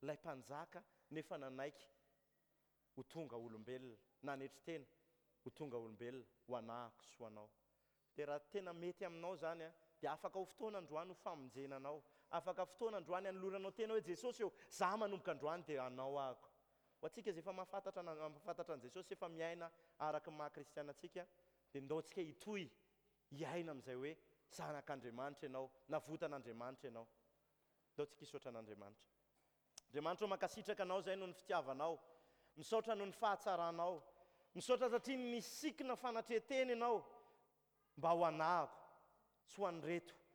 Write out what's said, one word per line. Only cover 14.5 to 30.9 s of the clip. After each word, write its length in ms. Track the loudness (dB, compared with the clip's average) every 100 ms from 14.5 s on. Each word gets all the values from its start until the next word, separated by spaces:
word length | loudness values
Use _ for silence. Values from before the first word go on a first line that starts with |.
| -2 -10
"Za 280 | 4 4 6
manomboka 340 | 2 2 0
androany 320 | 0 2 0
dia 220 | 0 0 0
anao 340 | -2 0 0
ahako." 300 | 0 -4 -12 -20 _ _ _ -8
Ho 60 | -6
antsika 220 | -4 -2
izay 100 | -2
efa 140 | -2
mahafantatra 500 | -4 -2 -2 -2 -4
na-, 120 | -4 -2
mahafantatra 580 | -4 -4 -6 -4 -2
an'i 100 | -4
Jesosy, 300 | -6 -8 -6
efa 160 | -4 -4
miaina 420 | -2 -2 -2 -6 -10 -18 -2
araka 320 | 2 2 0
ny 60 | -4
maha-kristiana 520 | -4 -6 -8 -6 -6
antsika, 360 | -6 -8 -8 -8 -12 _ _ _
dia 100 | -6
ndaontsika 400 | 0 0 0 -2
hitohy 480 | -2 -4 -2 -2 -2 -8 _ _ _ _ -12
hiaina 400 | -4 -2 0 -2
amin'izay 240 | -4 -4 -2
hoe 180 | -2 -4 -12 _ _ -6
zanak'Andriamanitra 880 | -4 -4 -2 -4 -4 -4 -4 -4 -6
ianao, 220 | -4 -4 -8 0
navotan'Andriamanitra 1000 | 0 0 -2 -2 -2 -6 -6 -6 -6 -8
ianao. 180 | -8 -12 _ _ _ _ _ _ _ _
Ndao 120 | -4 -4
tsika 200 | -4 -12
hisaotra 260 | -10 -8
an'Andriamanitra. 560 | -8 -10 -12 -12 -16 -20 _ _ _ _ _ _ -20 _
Andriamanitra, 400 | 0 0 2 2
mankasitraka 560 | 2 2 0 -2 0
anao 160 | 2